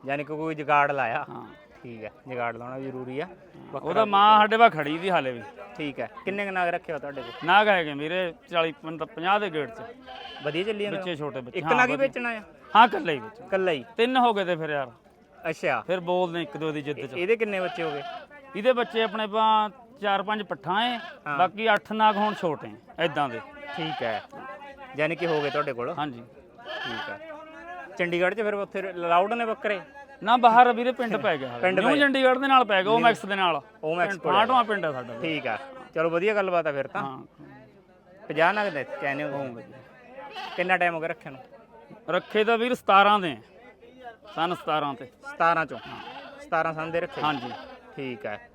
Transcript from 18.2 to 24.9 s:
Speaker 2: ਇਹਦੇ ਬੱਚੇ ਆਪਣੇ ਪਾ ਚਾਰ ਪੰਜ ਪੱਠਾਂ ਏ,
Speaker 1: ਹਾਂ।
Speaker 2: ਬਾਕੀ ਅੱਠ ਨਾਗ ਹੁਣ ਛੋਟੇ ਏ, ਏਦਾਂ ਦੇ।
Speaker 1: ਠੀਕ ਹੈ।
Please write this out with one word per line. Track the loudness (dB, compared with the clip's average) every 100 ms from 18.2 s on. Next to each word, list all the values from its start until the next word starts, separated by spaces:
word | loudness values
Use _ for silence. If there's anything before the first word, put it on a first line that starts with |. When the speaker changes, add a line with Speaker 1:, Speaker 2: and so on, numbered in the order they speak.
| -16 -20 -12 -2
Speaker 2:
ਇਹਦੇ | 0
ਬੱਚੇ | 2 0 0
ਆਪਣੇ | -2 -2 -2
ਪਾ | 2 4 4 2 -6 -20 -6
ਚਾਰ | -2 0
ਪੰਜ | 0 -4
ਪੱਠਾਂ | -4 -8 -2 0
ਏ, | 0 -4 -10 -14 -6
Speaker 1:
ਹਾਂ। | 2
Speaker 2:
ਬਾਕੀ | 2 2 2
ਅੱਠ | 2 0
ਨਾਗ | 2 4 4
ਹੁਣ | 0
ਛੋਟੇ | 0 -4 -4 -8
ਏ, | -16 -18 -2
ਏਦਾਂ | -2 0 -2
ਦੇ। | -4 -12 -18 -12 -8
Speaker 1:
ਠੀਕ | -6 -4
ਹੈ। | -4 -4 -8 -16 -16 -16 -18 -18 -16